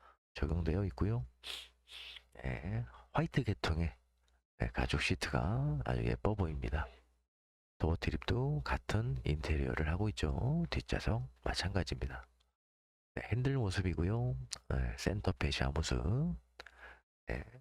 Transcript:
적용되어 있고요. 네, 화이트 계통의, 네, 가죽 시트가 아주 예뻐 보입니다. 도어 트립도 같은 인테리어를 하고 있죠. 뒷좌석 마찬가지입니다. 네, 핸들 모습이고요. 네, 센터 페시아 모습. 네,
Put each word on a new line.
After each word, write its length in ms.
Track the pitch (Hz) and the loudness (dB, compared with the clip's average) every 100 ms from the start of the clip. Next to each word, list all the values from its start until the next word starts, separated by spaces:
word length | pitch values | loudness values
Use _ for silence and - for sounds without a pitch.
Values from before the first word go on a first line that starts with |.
| - - _ | -20 -20 _
적용되어 500 | - 76 82 82 85 101 | -4 0 2 2 2 0
있고요. 380 | - 95 117 123 _ - - - _ - - - - - | 0 0 0 -4 _ -14 -12 -14 _ -20 -16 -14 -16 -18
네, 500 | 52 64 60 85 113 120 - - | -8 -4 -4 -2 -4 -4 -10 -6
화이트 320 | - 165 - | -2 0 2
계통의, 520 | 120 98 - 80 82 - _ _ _ _ _ - | 0 0 0 2 0 -2 _ _ _ _ _ -4
네, 100 | 60 | -2
가죽 320 | - 64 73 | 0 0 2
시트가 800 | - - - 64 71 123 147 147 85 | 2 0 0 0 2 2 0 0 0
아주 180 | 62 | 0
예뻐 300 | 57 60 98 | 2 2 2
보입니다. 520 | 107 85 73 57 80 - - _ _ _ _ _ _ _ - | 2 0 0 -2 -2 -2 -8 _ _ _ _ _ _ _ -2
도어 180 | 80 82 | 0 0
트립도 680 | - 73 - 117 139 151 | 0 -2 0 0 0 -2
같은 560 | - 67 - 107 120 135 | -2 -4 0 0 0 -2
인테리어를 640 | 76 76 78 76 65 62 78 | 0 -2 0 0 0 0 0
하고 220 | 87 107 | 2 0
있죠. 560 | - 76 67 123 165 170 | 0 0 2 2 2 0
뒷좌석 580 | - - - - 110 131 - | -2 -2 -2 0 0 -2 -6
마찬가지입니다. 840 | - - 92 95 85 65 67 - - _ _ _ _ _ _ _ _ | -4 -2 0 0 -2 -2 -4 -6 -14 _ _ _ _ _ _ _ _
네, 80 | - - | -8 -2
핸들 260 | 113 131 135 | 0 2 2
모습이고요. 800 | 104 90 90 82 85 113 127 131 123 - - | 2 2 0 2 2 2 0 -2 -6 -8 -2
네, 260 | 69 60 55 | 0 0 0
센터 340 | - 101 - | -2 0 0
페시아 380 | - 73 - 67 | 0 0 2 2
모습. 280 | 78 80 62 67 120 170 170 - - - - - - _ _ - | 2 2 2 2 2 2 0 -6 -20 -20 -20 -20 -20 _ _ -6
네, 160 | 60 - 123 | -6 -6 -14